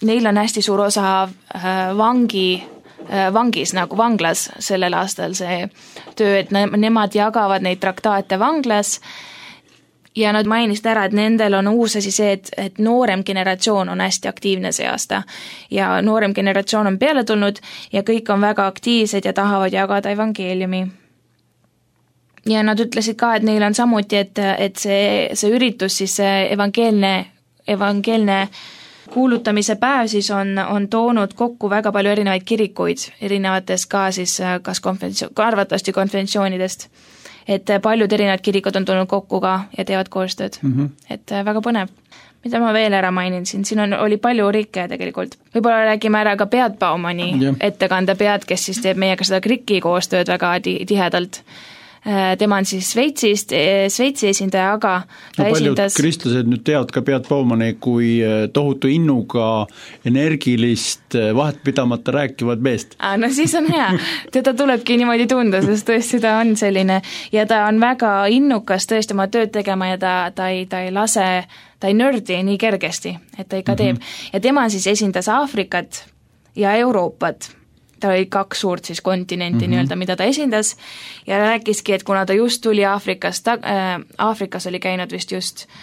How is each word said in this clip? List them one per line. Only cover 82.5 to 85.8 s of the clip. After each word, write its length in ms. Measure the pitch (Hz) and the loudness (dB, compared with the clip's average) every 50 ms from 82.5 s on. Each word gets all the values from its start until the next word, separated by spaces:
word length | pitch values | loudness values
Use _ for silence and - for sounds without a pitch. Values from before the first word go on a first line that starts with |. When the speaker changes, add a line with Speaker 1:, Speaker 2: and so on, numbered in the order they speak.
| 226 - - | 0 -2 0
Speaker 1:
tuli 200 | 226 214 208 202 | 0 2 2 2
Aafrikast 600 | 196 196 202 - 202 185 185 - 185 185 - - | 2 0 -2 -2 -4 -6 -4 -4 -6 -4 -4 -2
ta-, 80 | 226 240 233 - | -2 -2 -2 -2
äh, 380 | - 202 196 190 185 180 175 - - - - | -4 -2 -2 -2 -2 -4 -6 -8 -10 -6 -2
Aafrikas 480 | 202 220 220 214 196 190 185 185 - | -2 -2 -2 -2 -6 -8 -8 -8 -8
oli 140 | 185 180 180 | -8 -8 -6
käinud 320 | - 185 185 185 180 - 175 | -4 -4 -4 -4 -6 -6 -8
vist 180 | 180 - - 190 | -10 -8 -8 -8
just 340 | 185 180 - - - - - - - | -8 -8 -8 -10 -12 -16 -20 -20 -20